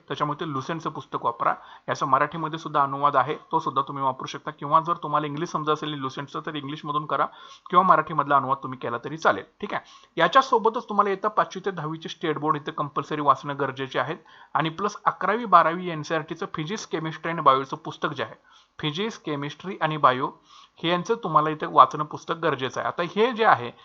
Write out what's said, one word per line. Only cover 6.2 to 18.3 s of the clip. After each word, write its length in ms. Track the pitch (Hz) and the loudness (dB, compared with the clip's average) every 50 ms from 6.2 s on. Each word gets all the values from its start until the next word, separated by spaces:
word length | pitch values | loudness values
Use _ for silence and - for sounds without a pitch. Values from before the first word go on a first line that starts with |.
| 139 135 - 160 - | -10 -8 -10 -8 -8
तर 80 | 170 156 | -6 -8
इंग्लिशमधून 520 | 147 135 139 151 156 - 151 143 151 156 | -8 -8 -8 -10 -8 -8 -4 -4 -4 -2
करा 200 | 147 143 139 156 - - - - - - - _ - | -2 0 -2 -2 -2 -4 -16 -20 -20 -20 -20 _ 4
किंवा 140 | 180 180 190 | 6 6 8
मराठीमधला 520 | 185 165 156 151 - 160 151 139 143 143 | 8 6 4 4 0 -2 -2 2 4 4
अनुवाद 200 | 139 127 131 135 - | 4 4 2 -2 -2
तुम्ही 160 | - 131 131 123 | -2 -10 -10 -6
केला 200 | 151 123 117 120 - | -6 -6 -6 -6 -6
तरी 120 | 135 151 | -8 -10
चालेल. 280 | 160 - 202 110 98 98 - _ _ | 0 2 2 2 2 -4 -10 _ _
ठीक 140 | 208 202 - | -10 -8 -8
आहे, 80 | - - - - - - _ _ | -8 -8 -12 -20 -20 -20 _ _
याच्यासोबतच 720 | 165 165 175 - - 262 - 247 226 202 233 226 - - - | 2 2 6 6 6 6 6 2 4 4 2 0 0 -6 0
तुम्हाला 220 | 208 202 202 202 | 2 2 2 2
इथं 180 | 196 190 - 214 | 0 0 -2 0
पाचवी 340 | - - 170 - - 190 185 | 0 0 0 0 -4 -6 -6
ते 60 | 202 | -6
दहावीचे 380 | 185 165 147 151 160 160 165 185 | -6 -4 -6 -6 -8 -8 -10 -12
स्टेट 300 | - - - 160 151 147 | -10 -4 -2 -2 -2 0
बोर्ड 180 | 147 156 151 | 0 0 0
इथं 160 | 147 147 175 | 0 -2 -6
कंपल्सरी 480 | 160 - 147 139 - - 147 - 156 147 | -4 -4 -6 -2 -4 -6 -4 -2 -4 0
वाचणं 340 | 147 143 131 - - 143 143 139 | 2 2 2 2 0 -8 -4 -2
गरजेचे 380 | 143 131 127 131 135 131 - 143 | -2 -4 -2 -6 -8 -4 -2 -2
आहेत 200 | 123 139 175 - _ - - - - _ - | -2 -2 -4 -8 _ -20 -20 -20 -20 _ -2
आणि 140 | 135 151 160 | 0 0 0
प्लस 280 | 160 165 202 208 - - - | -2 -2 -4 -4 -4 -2 -2
अकरावी, 400 | 165 - - 185 185 208 240 247 | -2 -2 0 -2 -2 0 -2 2
बारावी 440 | 202 185 170 160 160 165 180 180 180 | 6 6 6 6 6 0 -2 -4 -4
एनसीईआरटीचं 580 | 165 156 143 - 170 156 151 - 170 165 196 185 - | -6 -6 -4 -2 -2 -2 -2 -4 -8 -8 -8 -8 -6
फिजिक्स, 320 | 175 156 156 214 208 - | -6 -6 -6 -6 -8 -6
केमिस्ट्री 460 | - - 165 160 160 156 - - 170 | -6 -4 -4 -4 -4 -6 -6 -6 -6
आणि 80 | 165 170 | -4 4
बायोचं 360 | 147 139 131 131 135 139 160 | 6 6 6 6 2 -4 -8
पुस्तक 320 | - - - 110 - - 165 | -8 -8 -12 -6 -4 -4 -4
जे 140 | 143 127 | -2 -4
आहे, 120 | 113 104 | -6 -6